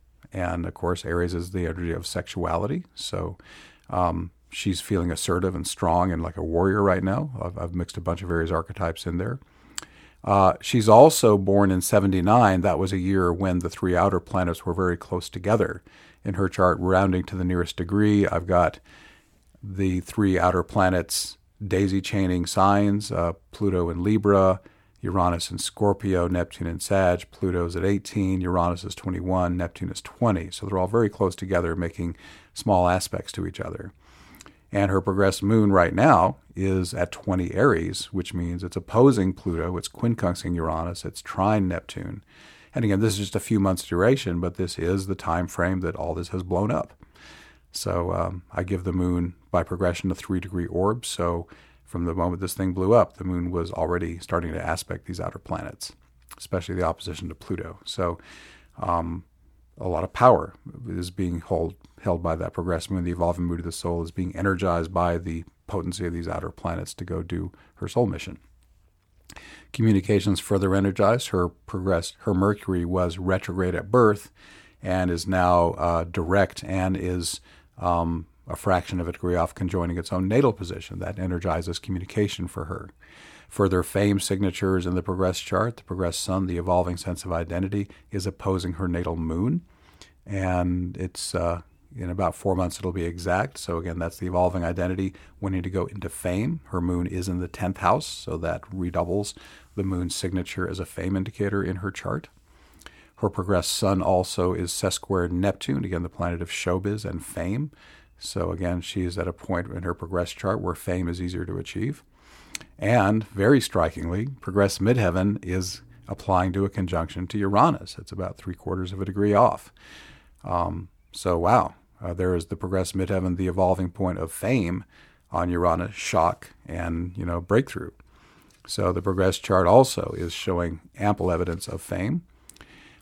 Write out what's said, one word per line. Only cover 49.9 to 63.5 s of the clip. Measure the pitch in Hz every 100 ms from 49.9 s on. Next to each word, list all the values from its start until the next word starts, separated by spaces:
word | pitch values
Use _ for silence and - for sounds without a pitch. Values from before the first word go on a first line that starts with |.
| 87 92
a | 85
three | - 92
degree | 92 90 85
orb. | 87 98 120
So | - - 87 85 - - - _
from | _ 87 85
the |
moment | 87 87 87
this | 92
thing | - 92
blew | 92 92
up, | 113 92 -
the |
moon | 92 87 87
was | 87 82
already | - 80 87 85 85
starting | - 85 85
to | 82
aspect | 82 82 - 87 -
these | 87
outer | 82 -
planets, | - 90 - - - - _ _ _ -
especially | - 92 85 92
the | 85
opposition | 82 - 80 85
to | -
Pluto. | - 90 82 - -
So, | - 87 85 - - - - _ -
um, | 90 85 85 87 - _ _ _ _ -
a | 92
lot | 82
of | 92
power | - 127 87 80 - - - 120
is | 90 90
being | 90 92 85
hold, | - 85 82 - - -
held | 101 85
by | 87 82
that | 85
progressed | - 87 82 -
moon. | 95 87
The |
evolving | 87 85 85
mood | 87